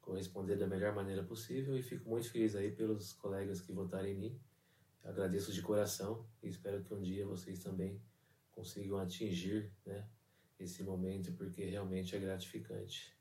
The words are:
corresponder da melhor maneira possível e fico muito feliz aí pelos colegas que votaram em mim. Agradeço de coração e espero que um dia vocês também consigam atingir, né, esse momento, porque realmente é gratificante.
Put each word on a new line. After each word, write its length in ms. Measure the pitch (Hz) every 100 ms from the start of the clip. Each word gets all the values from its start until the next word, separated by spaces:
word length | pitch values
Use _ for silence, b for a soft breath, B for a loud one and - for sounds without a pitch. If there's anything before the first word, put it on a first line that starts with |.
corresponder 560 | - 95 92 101 95 101
da 80 | 98
melhor 300 | 95 104 101
maneira 280 | 98 95
possível 540 | 90 110 - 127 135 131
e 60 |
fico 260 | 127 - -
muito 180 | 113 113
feliz 240 | 120 110 101
aí 160 | 104
pelos 420 | - 110 107 92
colegas 480 | - 101 98 98 92
que 100 | -
votaram 360 | 92 92 95 98
em 80 | 98
mim. 260 | 107 135 - b b b b _
Agradeço 500 | - 95 95 90 85
de 80 | 92
coração 680 | 87 104 104 - 98 113 - -
e 80 | 110
espero 340 | 87 104 98
que 80 | 90
um 80 | 101
dia 240 | 92 98 98
vocês 340 | 90 - 92
também 420 | - 95 92 101 - b b b b
consigam 460 | - 101 - 98 98
atingir, 760 | 92 - 110 90 92 107 104 - -
né, 240 | 101 107 - b b b _
esse 240 | 90 90
momento, 480 | 98 92 92 98 87
porque 300 | 87 98 90 95
realmente 500 | 98 98 92 90 101
é 40 |
gratificante. 960 | 95 95 87 110 - 104 98 - - -